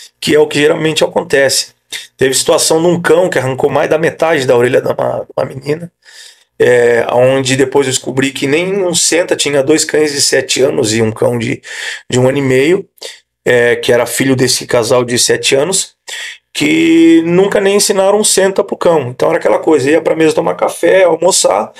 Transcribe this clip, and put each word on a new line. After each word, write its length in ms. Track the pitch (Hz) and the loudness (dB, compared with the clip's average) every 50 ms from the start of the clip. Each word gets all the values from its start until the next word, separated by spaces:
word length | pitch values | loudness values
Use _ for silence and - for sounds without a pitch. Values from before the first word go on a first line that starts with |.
| - - _ _ | -20 -20 _ _
que 140 | - - 151 | -4 0 2
é 40 | 151 | 2
o 80 | 151 | 2
que 120 | 151 - 147 | 2 0 0
geralmente 460 | 147 151 165 - 156 160 156 156 180 | 0 0 0 0 -2 -2 -2 0 -2
acontece. 680 | 175 - 208 - - - 139 139 131 - - - - _ _ _ _ - - - - _ | -2 -2 -4 -4 0 0 2 2 2 0 -2 -4 -6 _ _ _ _ -16 -16 -16 -16 _
Teve 180 | - 131 135 135 | -2 -2 0 0
situação 460 | 131 - - 170 147 - - 165 160 | 0 0 2 2 2 2 0 0 2
de 60 | 160 175 | 2 2
um 120 | 175 175 | 0 0
cão 280 | 170 - 156 165 185 175 | 2 2 2 2 2 0
que 80 | - 147 | -2 -2
arrancou 320 | 123 131 135 131 - 143 | -4 -4 -2 -2 -2 0
mais 180 | 123 139 160 156 | 0 0 0 0
da 100 | 156 156 | 0 0
metade 480 | 165 156 127 - 165 160 165 147 131 | -2 -2 -2 -2 0 0 0 0 0
da 100 | 127 127 | 2 2
orelha 240 | 120 120 123 135 131 | 2 2 2 2 0
de 80 | 131 - | 0 -2
uma, 380 | - - 135 123 123 120 - - - | -4 -4 -4 -4 -4 -6 -8 -8 -6
uma 100 | - 139 | -6 -6
menina, 460 | - - 135 139 143 147 165 170 170 - _ _ - - - - - - _ _ _ _ - | -6 -8 -10 -8 -6 -6 -6 -8 -12 -18 _ _ -20 -20 -20 -20 -20 -20 _ _ _ _ 0
é, 480 | - 123 123 123 120 120 120 117 117 - - | 2 2 4 4 2 2 2 0 0 0 0
onde 440 | 120 127 131 135 135 135 123 135 | 2 2 2 2 0 0 0 0
depois 300 | 131 139 131 - 143 139 | 0 0 2 2 0 0
eu 60 | 131 127 | 0 -2
descobri 400 | - - - 135 135 135 135 131 | -6 -6 -6 -4 -2 -2 -2 -4
que 140 | - - | -4 -4
nem 360 | 139 139 165 175 185 190 202 190 | -2 -2 -2 -2 -2 -2 -2 -2
um 100 | 180 175 | -2 -2
senta, 420 | 170 - - 165 160 185 - - | -2 0 0 0 0 0 0 -2
tinha 260 | - - 147 143 143 135 | -2 -2 0 0 0 2
dois 220 | 147 156 160 - | 2 2 0 0
cães 280 | - - 151 151 151 143 | 0 0 0 0 0 -2
de 80 | 143 | -2
sete 400 | 131 - - 135 131 131 - - 127 | -2 0 0 0 -2 -2 -2 0 0
anos 300 | 151 160 156 131 104 110 | 0 0 0 -2 0 0
e 60 | 117 | 0
um 120 | 113 110 110 | 0 -2 -2
cão 260 | - - 123 123 120 | -2 -2 -2 -2 -2
de, 240 | 113 120 120 - - - - - - - - - - - | -4 -4 -6 -8 -10 -14 -14 -12 -10 -10 -12 -12 -10 -4
de 80 | - 123 | -2 0
um 100 | 127 127 | 2 2
ano 100 | 135 143 | 0 0
e 40 | 139 | 0
meio, 460 | 131 127 127 135 156 180 196 180 - _ _ - - - - _ _ _ _ - | 0 2 2 2 2 0 -2 -4 -8 _ _ -20 -18 -18 -20 _ _ _ _ -2
é, 320 | - 123 123 120 120 117 | 0 2 2 2 2 0
que 160 | 117 - - 123 | 0 0 0 0
era 120 | 120 120 | 0 0
filho 300 | 117 - - 139 135 131 | -2 -2 -2 0 0 0
desse 320 | 123 131 123 - - 123 | 0 0 0 -2 -4 -4
casal 380 | 117 - 123 113 110 131 123 123 | -2 -2 0 0 2 0 0 0
de 140 | 117 123 117 | 0 -2 -2
sete 360 | - - 117 120 120 - 139 | 0 0 0 0 0 0 0
anos, 400 | 135 147 170 190 - - - _ _ _ - - - - - - - _ _ - | 0 0 0 -2 -4 -6 -8 _ _ _ -18 -16 -14 -14 -14 -16 -18 _ _ -8
que 680 | - 143 147 156 165 165 165 165 165 165 165 165 165 165 | -4 -2 0 2 2 2 4 4 4 6 6 6 4 4
nunca 360 | 170 175 180 196 202 - 208 | 2 2 2 2 2 2 0
nem 160 | 196 196 196 | 2 2 2
ensinaram 420 | 208 202 - - 190 190 190 208 214 | 2 0 0 0 2 2 2 2 2
um 60 | 214 | 0
senta 400 | - - - 185 196 190 - 196 | 0 2 2 2 2 0 -2 -2
pro 120 | - - | -4 -4
cão. 320 | - - 175 170 156 131 120 | -2 0 2 2 2 0 -4
Então 180 | 127 - 151 156 | -4 -2 -2 0
era 100 | 165 165 | 0 0
aquela 200 | - - 107 117 | 0 0 0 0
coisa, 280 | - 156 160 147 127 139 | 2 2 2 2 2 2
ia 120 | 156 165 160 | 0 0 0
pra 140 | 170 165 | 0 0
mesa 180 | 160 160 156 156 | 2 2 2 2
tomar 220 | - 165 - - | 0 -2 -2 -2
café, 480 | - - 196 - - - 170 180 190 190 | -2 -4 -4 -2 -2 0 2 4 4 4
almoçar, 680 | 170 160 160 170 180 185 - - - - 208 220 - - - | 2 2 0 0 0 0 2 0 0 0 -2 -2 -6 -10 -16